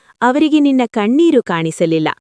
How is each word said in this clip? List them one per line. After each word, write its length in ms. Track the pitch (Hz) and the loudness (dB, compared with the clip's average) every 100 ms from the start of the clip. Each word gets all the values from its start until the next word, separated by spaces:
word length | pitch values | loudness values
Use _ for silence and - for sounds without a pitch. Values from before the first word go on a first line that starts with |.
| _ - | _ -4
ಅವರಿಗೆ 380 | 240 277 311 302 | -2 0 2 2
ನಿನ್ನ 220 | 285 262 240 | 2 0 -2
ಕಣ್ಣೀರು 580 | 233 208 269 339 277 | -2 0 2 2 2
ಕಾಣಿಸಲಿಲ್ಲ. 640 | - 170 165 - 170 160 151 - | 0 -4 -4 -4 -2 0 -2 -6